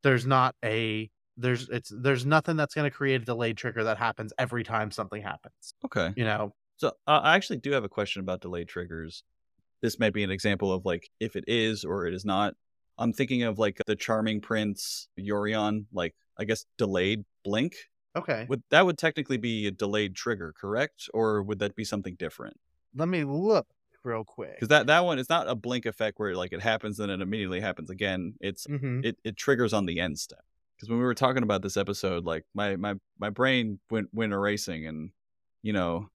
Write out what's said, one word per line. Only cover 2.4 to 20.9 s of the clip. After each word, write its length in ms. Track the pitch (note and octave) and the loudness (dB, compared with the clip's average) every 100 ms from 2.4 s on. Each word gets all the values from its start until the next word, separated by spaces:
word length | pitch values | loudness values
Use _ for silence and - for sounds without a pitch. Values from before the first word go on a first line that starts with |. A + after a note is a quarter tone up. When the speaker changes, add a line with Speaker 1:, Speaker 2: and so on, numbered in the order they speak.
| D#3 D#3+ | 4 0
Speaker 1:
that's 160 | D3 | 0
gonna 160 | - D3 | 0 -2
create 300 | - C#3 C3 | 0 0 0
a 40 | A2+ | 0
delayed 300 | A#2 A#2 A2 | -2 0 -2
trigger 280 | C3+ A2+ | -4 -2
that 160 | A2 G2+ | 0 2
happens 340 | A#2 A2+ A2 - | 0 -2 -8 -4
every 240 | B2+ A#2+ | -2 -2
time 260 | A2 A2+ G#2+ | -2 -2 -2
something 320 | G2 G2+ G#2 | -4 -8 -6
happens. 540 | G2+ - - _ - - C4 | -8 -10 -12 _ -20 -14 -6
Speaker 2:
Okay. 260 | - E2+ A2+ | -2 -2 0
Speaker 1:
You 80 | A2+ | 0
know? 300 | G#2+ G#2+ - _ _ | 0 -4 -8 _ _
Speaker 2:
So, 120 | D3 - - | -4 -2 2
uh, 140 | D3+ | 4
I 120 | - F3 | 6 4
actually 240 | G3 D#3 | 2 -6
do 120 | C#3 | 0
have 140 | C#3 G#2 | 0 -2
a 40 | |
question 300 | - G2+ - | -4 -4 -2
about 220 | F#2 F#2 | -4 -6
delayed 260 | F2+ F2+ E2 | -4 -8 -6
triggers. 560 | - F2 D#2+ D#2+ - - _ _ _ _ _ | -8 -8 -8 -10 -12 -20 _ _ _ _ _
This 180 | A2+ - | -4 2
might 120 | A2+ | 0
be 120 | G2+ | 2
an 80 | G2+ | -2
example 420 | F#2+ G#2+ G2 G2 | 0 0 0 2
of, 100 | F#2 | 0
like, 260 | F#2+ E2+ - _ | 0 -2 -4 _
if 160 | A2 G2+ | -6 -6
it 80 | - | -2
is 380 | A#2 A2 G#2+ D#2 | 0 2 0 -4
or 200 | F#2+ E2+ | -2 -2
it 60 | |
is 120 | F#2 G#2 | -4 0
not. 300 | F#2+ G#2 - _ _ _ - | 2 2 -2 _ _ _ -2
I'm 160 | A#2+ | -2
thinking 300 | A2 C3 B2 | 0 0 2
of, 160 | A#2 G#2 | 0 2
like, 200 | A2 G2 - | 0 0 -2
the 100 | G#2 | -2
Charming 460 | - A2 A2 G#2+ | 2 0 2 -2
Prince 680 | - A2 G#2+ G2 - - - - | 0 0 0 -2 -6 -8 -10 -10
Yorion, 680 | G2 G#2 G#2 A2 G#2+ G#2+ G#2 | -2 -2 0 0 0 -2 -4
like, 220 | G2+ E2+ - _ - | -4 -4 -4 _ -10
I 60 | |
guess, 220 | G#2+ A2 - _ | -2 -2 -2 _
delayed 460 | G#2+ F#2+ F#2 A2 G2+ _ | 0 2 2 0 -4 _
blink. 320 | - G#2 D3 - - _ _ - | -2 0 0 -4 -20 _ _ -8
Speaker 1:
Okay. 320 | F3 A#2+ A#2 | -4 -4 -2
Speaker 2:
Would, 140 | C3+ - | -4 4
that 140 | D3+ F#3 | 6 6
would 120 | D#3 | 4
technically 400 | E3 D#3 C#3 C3 | 0 0 -2 -2
be 300 | A#2 A2+ G#2 | 0 0 -2
a 40 | |
delayed 440 | F#2+ G#2 G#2 G#2 F#2 | 0 0 2 0 -2
trigger, 380 | - G#2+ E2+ D2+ | -4 -4 -6 -8
correct? 500 | G2 A2 D3+ | -4 0 -2